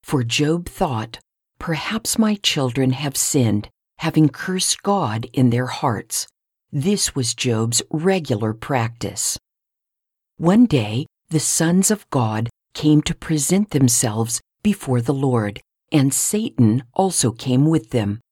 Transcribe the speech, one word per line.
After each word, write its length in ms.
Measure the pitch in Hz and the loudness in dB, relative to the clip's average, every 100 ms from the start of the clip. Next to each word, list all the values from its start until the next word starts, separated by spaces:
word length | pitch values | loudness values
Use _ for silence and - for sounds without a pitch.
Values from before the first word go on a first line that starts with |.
For 220 | - 143 | -2 -2
Job 440 | 117 - 147 170 175 | 0 0 0 0 -4
thought, 520 | - 180 117 110 - _ _ _ _ | -4 -4 -2 -8 -14 _ _ _ _
"Perhaps 580 | - 156 - 220 - - | -6 -6 -4 -6 -4 0
my 160 | 220 208 | 0 0
children 480 | - - 131 123 131 | -2 0 -2 0 0
have 260 | 127 147 - | 0 -4 -4
sinned, 520 | - 147 117 104 - _ _ _ | 0 2 2 0 -4 _ _ _
having 320 | 165 160 151 | 0 4 4
cursed 520 | - - 185 - - | 2 -6 -4 -2 -4
God 460 | - 202 135 110 - | 0 0 0 -4 -4
in 180 | - 127 | 2 2
their 160 | 120 127 | 2 -2
hearts." 600 | - - 98 - - - _ _ _ _ | -4 -2 -2 -4 -8 -8 _ _ _ _
This 420 | 147 151 208 - | -4 0 0 -2
was 220 | - 120 - | -2 -4 -2
Job's 460 | 127 113 113 117 - | -2 0 0 -2 -2
regular 640 | 156 175 190 151 107 110 | -2 0 0 0 -2 -2
practice. 840 | 107 - 135 113 117 101 98 - - _ _ _ _ _ _ _ _ _ _ | -4 -4 -2 -2 -6 -10 -6 -6 -6 _ _ _ _ _ _ _ _ _ _
One 280 | 160 208 240 | 2 6 6
day, 400 | 143 104 110 156 _ _ | 4 0 -4 -6 _ _
the 100 | 160 | -2
sons 500 | - - 160 180 190 | -2 0 2 2 2
of 180 | 208 _ | -2 _
God 380 | 135 110 110 117 _ _ | -2 0 -2 -6 _ _
came 280 | - 147 151 | -2 4 4
to 120 | - | 2
present 560 | 165 - 156 143 185 208 | -8 -4 -2 0 0 0
themselves 720 | 147 131 120 120 107 113 - _ _ | 2 2 2 -2 -2 -4 -4 _ _
before 380 | 214 196 - 123 | -2 -2 0 -2
the 140 | 117 | 0
Lord, 460 | 139 139 123 101 101 _ _ _ | 0 2 0 -2 -8 _ _ _
and 200 | 156 135 | 2 2
Satan 720 | - - 214 226 - 113 117 - | 2 -2 -2 -4 2 4 4 -2
also 360 | - 190 175 127 | -2 0 0 -2
came 340 | 107 - 127 147 | -2 -2 2 4
with 240 | 160 156 | 2 0
them. 300 | 123 101 104 _ | -2 -2 -4 _